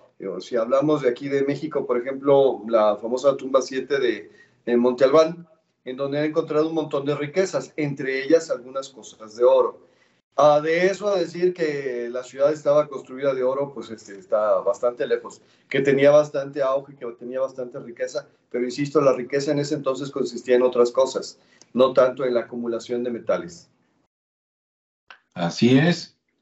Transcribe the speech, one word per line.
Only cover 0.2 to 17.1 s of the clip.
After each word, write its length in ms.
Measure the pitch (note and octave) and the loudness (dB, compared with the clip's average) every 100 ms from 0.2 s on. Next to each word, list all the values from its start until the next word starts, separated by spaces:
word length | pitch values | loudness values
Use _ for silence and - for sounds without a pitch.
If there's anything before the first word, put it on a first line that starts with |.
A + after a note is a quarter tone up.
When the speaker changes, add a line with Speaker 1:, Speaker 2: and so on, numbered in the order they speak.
| F#2+ F2+ | -10 -10
Speaker 1:
si 140 | - A#2+ | -4 -4
hablamos 480 | A#2 C3+ D3+ D3+ | 0 2 2 0
de 60 | B2+ | 0
aquí 200 | A#2+ C#3 | -2 -2
de 140 | C#3 | -2
México, 420 | C#3 C#3+ D#3 C#3+ - | -2 -4 -4 -4 -2
por 120 | A#2+ | -4
ejemplo, 640 | B2+ C3+ C#3 C#3 C3 G#2 A2 | -4 -4 2 4 4 0 0
la 300 | A2+ G#2+ G2+ | 2 2 0
famosa 400 | A2+ B2 C#3 C3+ | -4 -2 0 0
tumba 240 | C3 C3 | 0 -2
siete 380 | B2 C3 B2+ C#3 | -2 -6 -4 -2
de, 320 | B2 G2+ - - _ _ - | 0 -4 -10 -20 _ _ -2
en 140 | A#2+ | 0
Monte 240 | B2 B2 | 0 2
Albán, 440 | C3+ D#3 D#3+ E3+ - _ _ _ | 4 6 4 0 -18 _ _ _
en 120 | B2+ B2+ | -14 -8
donde 200 | C#3 C#3+ | -6 -2
han 80 | D3+ | -2
encontrado 440 | D#3+ D#3 D3+ D#3+ | -2 -2 0 0
un 40 | D#3+ | -2
montón 300 | D3+ C#3+ C#3 | -4 -4 -4
de 80 | C#3+ | -4
riquezas, 560 | D3 F#3+ F#3+ - - - | -2 -2 -2 -4 -6 -6
entre 460 | C#3+ C#3 C3 C3+ | -6 -6 -6 -4
ellas 260 | C#3 E3 D3+ | 2 2 2
algunas 400 | B2+ B2+ C3+ C3+ | -6 -8 -12 -12
cosas 460 | A2+ - - A2 G#2+ | -16 -20 -20 -16 2
de 80 | |
oro. 420 | B2 C3 A2+ - _ _ _ _ _ - | 6 6 4 -2 _ _ _ _ _ 2
Ah, 220 | D3 D3 | 4 4
de 280 | D#3 E3+ F#3 | 2 2 2
eso 200 | F#3+ G#3 | 0 -2
a 120 | F#3+ | 0
decir 340 | D#3 F3 F3+ | -2 0 -2
que 560 | F3 D#3 C#3+ C3+ A#2+ A#2+ | 0 -2 -2 -6 -6 -6
la 120 | B2 | -8
ciudad 280 | - C3 C#3+ | -8 0 2
estaba 360 | D3+ D3 D3 D3 | 2 2 2 2
construida 440 | C3 - C3 C#3 | -6 -12 -4 -2
de 100 | C3 | 0
oro, 300 | B2+ C3+ C#3+ | 0 -2 -4
pues, 160 | A#2 A2 | -8 -14
este, 260 | G#2+ - G2 | -14 -16 -20
está 380 | F2+ G#2+ G#2+ F#2 | -4 0 2 2
bastante 440 | F2+ - A#2+ B2 C3 | 0 0 -2 -2 -2
lejos, 360 | A#2+ G#2+ - _ _ _ | -4 -4 -18 _ _ _
que 100 | C3+ | 0
tenía 300 | C#3 C#3 C#3+ | 2 4 6
bastante 500 | D3 D3 C#3+ C#3 C#3+ | 6 4 -2 -6 -2
auge, 340 | C3 C#3 C#3 C#3 | -2 -2 -6 -12
que 100 | A#2+ | -14